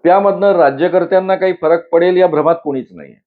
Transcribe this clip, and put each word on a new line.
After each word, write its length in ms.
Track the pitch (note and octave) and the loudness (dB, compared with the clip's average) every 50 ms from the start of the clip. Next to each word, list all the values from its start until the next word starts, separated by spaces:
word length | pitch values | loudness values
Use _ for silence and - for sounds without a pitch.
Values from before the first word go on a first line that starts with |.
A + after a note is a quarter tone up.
| _ | _
त्यामधनं 480 | E3+ F3+ G3+ G3+ G3+ F#3 F3 G3 G3+ | 2 2 2 2 0 0 0 0 0
राज्यकर्त्यांना 840 | F#3+ F3 D#3+ C#3 C#3 C3+ E3 F3+ E3 F#3 F3 E3+ F#3+ F#3 F#3+ F#3+ F#3+ | 2 2 2 0 0 0 -4 0 0 -2 -2 0 -2 -2 0 0 -2
काही 180 | F#3+ F#3+ F#3+ F3+ - | -2 -2 -4 -4 -2
फरक 280 | - D#3 E3 - - - | -2 -2 -2 -2 -2 -2
पडेल 280 | - E3 E3+ F#3 F#3 | -2 0 0 2 2
या 100 | F3+ F#3 | 2 2
भ्रमात 280 | F3 D#3 D3 D3 D#3+ E3+ E3 - | 2 0 0 0 0 -2 -2 -4
कोणीच 240 | D3+ C#3 C3 A#2 _ | -8 -8 -8 -10 _
नाहीये. 240 | F#2 E2+ D2 C2+ A#1 _ _ | -20 -20 -20 -20 -20 _ _